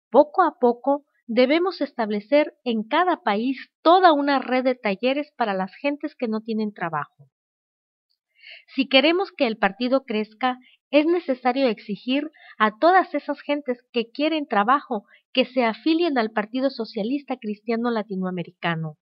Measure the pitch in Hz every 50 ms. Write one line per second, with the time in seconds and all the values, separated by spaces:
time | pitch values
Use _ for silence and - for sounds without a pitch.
0 | _ _ - 247 294 294 - - 359 311 - _ 254 240 240 240 - 277 285 294
1 | - _ _ _ _ - 220 233 254 254 294 339 349 381 349 - 294 277 - -
2 | 226 208 214 208 208 - 285 294 302 320 - _ _ 247 233 220 214 220 285 320
3 | 359 370 320 - _ 220 202 208 233 269 262 - - - _ _ _ 320 349 381
4 | 370 339 311 285 285 285 277 262 - - 247 254 247 262 254 254 - 208 196 196
5 | 240 254 269 294 294 - _ - 240 214 196 185 185 196 - - - 285 294 294
6 | - 294 - _ 254 220 214 214 220 226 220 214 214 214 208 - 180 165 156 147
7 | 143 - _ _ 143 _ _ _ _ _ _ _ _ _ _ _ _ _ _ _
8 | _ _ _ _ _ _ _ _ - - - - _ _ - 262 262 - - 262
9 | 262 320 339 359 392 370 - - 277 226 220 220 214 190 196 - 247 254 262 269
10 | 269 - 214 214 214 214 - _ - 254 254 254 - _ _ _ _ _ - 294
11 | 302 330 349 359 - - 262 247 - 247 240 269 277 240 214 - - - 202 -
12 | - 233 262 285 302 320 - _ - - - - 214 214 214 _ 311 330 370 381
13 | - - - 294 - - 285 - - - 285 294 285 - 247 - _ _ - 240
14 | 226 233 _ - 294 320 320 311 294 311 233 202 208 226 269 285 - - 247 208
15 | - _ _ - _ _ _ 254 247 254 - 262 240 226 214 - - 311 330 330
16 | 349 339 277 247 220 220 220 220 208 214 226 262 262 277 262 - 220 220 - 220
17 | 196 233 277 285 277 - 254 254 - 208 208 202 _ 226 226 226 233 247 233 220
18 | 202 - 196 185 185 185 185 180 165 - - _ - 170 165 160 160 156 151 _
19 | _